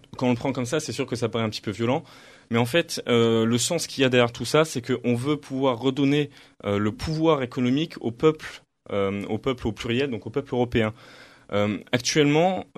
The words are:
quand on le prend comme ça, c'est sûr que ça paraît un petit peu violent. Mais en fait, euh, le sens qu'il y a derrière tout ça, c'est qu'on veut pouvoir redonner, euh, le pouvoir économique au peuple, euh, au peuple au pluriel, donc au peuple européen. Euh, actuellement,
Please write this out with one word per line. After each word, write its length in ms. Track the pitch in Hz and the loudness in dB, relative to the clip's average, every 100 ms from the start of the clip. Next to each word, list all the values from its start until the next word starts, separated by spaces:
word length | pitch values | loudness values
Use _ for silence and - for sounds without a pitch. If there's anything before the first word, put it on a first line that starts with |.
| - - | -20 -4
quand 120 | 127 | 0
on 20 | |
le 60 | 120 | 0
prend 160 | 143 | -2
comme 120 | 131 | -4
ça, 160 | 120 160 | -4 -4
c'est 120 | 147 | -4
sûr 120 | 117 | -6
que 120 | 127 120 | -4 -2
ça 120 | 117 | -2
paraît 160 | 113 | -2
un 60 | 113 | -4
petit 100 | 107 | -4
peu 120 | - | -8
violent. 320 | 98 117 143 - - - - _ | -4 -2 -2 -4 -20 -20 -20 _
Mais 60 | 117 | 0
en 80 | |
fait, 380 | 120 170 165 - - | 2 0 -2 -6 0
euh, 380 | 120 117 113 | 4 4 4
le 140 | 113 120 | 2 2
sens 280 | 120 104 - | 0 -2 -4
qu'il 140 | - | 0
y 40 | 131 | 4
a 20 | |
derrière 240 | 123 120 | 4 4
tout 140 | 117 120 | 0 0
ça, 180 | 151 | 2
c'est 160 | 156 135 | 2 -2
qu'on 340 | 113 123 - | -4 -2 0
veut 220 | 120 131 147 | 0 0 -4
pouvoir 420 | - 135 135 117 | -4 -2 0 2
redonner, 520 | 131 135 139 147 143 - - _ | -2 2 2 2 0 -6 -20 _
euh, 140 | - 101 | -2 0
le 120 | 104 | 0
pouvoir 520 | - - 156 160 151 | -2 -6 0 2 2
économique 520 | 123 - 123 135 160 - | 0 0 2 2 -2 -4
au 120 | - | -6
peuple, 500 | 117 160 156 - - _ _ - | 2 2 2 -6 -16 _ _ -6
euh, 320 | 104 98 101 101 | -2 0 -2 -4
au 100 | 104 | -4
peuple 300 | 139 127 120 | -2 -4 -4
au 60 | |
pluriel, 380 | 101 113 117 143 | -6 -4 -2 -2
donc 160 | 113 - | -4 -6
au 40 | |
peuple 240 | 139 135 | -6 -4
européen. 400 | 123 123 120 107 107 - - - - _ | 0 0 2 0 -2 -18 -20 -20 -20 _
Euh, 240 | 101 104 101 - | 0 0 -2 -2
actuellement, 760 | 123 117 160 143 147 180 185 - | -2 0 2 4 4 2 0 -6